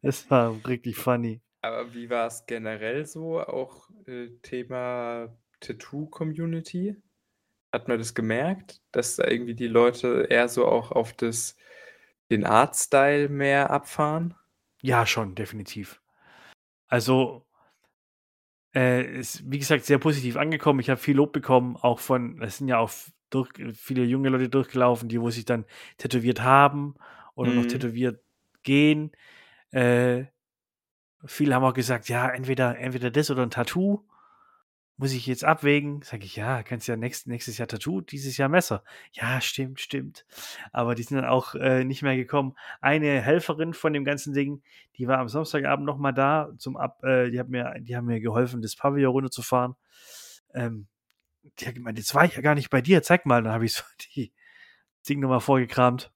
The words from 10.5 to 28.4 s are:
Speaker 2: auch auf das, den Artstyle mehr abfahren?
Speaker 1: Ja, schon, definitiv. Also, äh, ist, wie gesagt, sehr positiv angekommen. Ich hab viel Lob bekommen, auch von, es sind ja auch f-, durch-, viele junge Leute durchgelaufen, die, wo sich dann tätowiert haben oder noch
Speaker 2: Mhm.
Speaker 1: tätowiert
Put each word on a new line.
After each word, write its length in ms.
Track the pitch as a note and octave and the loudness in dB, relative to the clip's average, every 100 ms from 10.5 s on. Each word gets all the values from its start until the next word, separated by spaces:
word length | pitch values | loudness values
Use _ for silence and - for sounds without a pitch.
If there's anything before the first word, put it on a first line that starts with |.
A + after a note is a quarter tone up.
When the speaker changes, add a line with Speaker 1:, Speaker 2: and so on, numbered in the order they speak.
| A#2+ - | 2 4
Speaker 2:
auch 240 | A#2 A#2 | 4 2
auf 220 | - A2+ | -2 -2
das, 440 | - A#2 A2+ - _ _ - - _ _ _ _ | -4 -4 -4 -8 _ _ -20 -20 _ _ _ _
den 140 | A2 | 0
Artstyle 840 | G2 G#2+ C3 - - C#3 C#3 D3 C#3+ | 6 6 6 0 2 4 6 4 0
mehr 420 | C#3+ C#3 C#3 C#3 | 0 2 4 2
abfahren? 640 | C#3+ - - D3+ D#3+ E3+ - _ _ _ _ | 0 -2 -2 0 0 -4 -8 _ _ _ _
Speaker 1:
Ja, 220 | C3 A#2+ A2+ | 0 2 2
schon, 260 | - G#2 | -2 -4
definitiv. 680 | F2+ G#2 G#2+ G2 G#2+ F#2+ - _ _ _ - - _ _ _ _ | -8 -10 -10 -12 -12 -14 -18 _ _ _ -20 -20 _ _ _ _
Also, 600 | B2 A2+ C3 C3 C3 _ _ _ _ _ _ _ _ _ _ _ _ _ | -2 4 2 2 -4 _ _ _ _ _ _ _ _ _ _ _ _ _
äh, 440 | C3+ B2+ B2 B2+ - | 2 2 2 -2 -8
ist, 300 | A#2+ - C3+ | -10 -12 -8
wie 80 | C#3+ | -6
gesagt, 260 | C3+ D3 | 0 0
sehr 140 | - C#3 | 4 4
positiv 360 | D#3+ C#3+ B2+ A#2 | 4 0 -2 -2
angekommen. 420 | D3+ D#3 D#3 C#3 | -2 0 2 2
Ich 100 | A#2 | 0
hab 100 | B2+ | 0
viel 160 | - | 2
Lob 180 | C#3 D3 | 4 4
bekommen, 420 | D3 - B2+ B2 A#2+ | 0 4 4 4 0
auch 220 | B2 A2+ | 0 0
von, 420 | - B2+ A#2+ A#2+ | 0 0 0 -6
es 160 | A2+ - | -10 -6
sind 100 | C3+ | 0
ja 100 | A#2+ | 0
auch 100 | A2+ | 0
f-, 220 | - - _ _ | -6 -18 _ _
durch-, 220 | C3 B2+ - B2 | -4 -4 -8 -14
viele 280 | G#2+ - B2+ | -12 -4 0
junge 260 | A#2+ C3 C3+ | 2 2 2
Leute 200 | B2+ B2+ | 0 2
durchgelaufen, 600 | C3+ B2 B2+ B2 A#2 A#2 | 0 0 2 4 4 -2
die, 120 | A#2 | -2
wo 80 | A#2+ | -2
sich 160 | A#2 | -4
dann 200 | A2 A#2 G#2+ - - _ | -2 -4 -4 -18 -20 _
tätowiert 440 | B2+ B2 A#2 A2+ | -2 0 0 0
haben 540 | B2+ C#3 C#3+ C#3+ C#3+ C#3 - - - | 6 6 6 4 -8 -10 -20 -20 -18
oder 180 | - B2 | -2 0
noch 120 | B2 | 2
Speaker 2:
Mhm. 0 | |
Speaker 1:
tätowiert 580 | A#2+ B2+ B2 A2+ B2+ - _ _ | 0 -2 -4 -2 -2 -2 _ _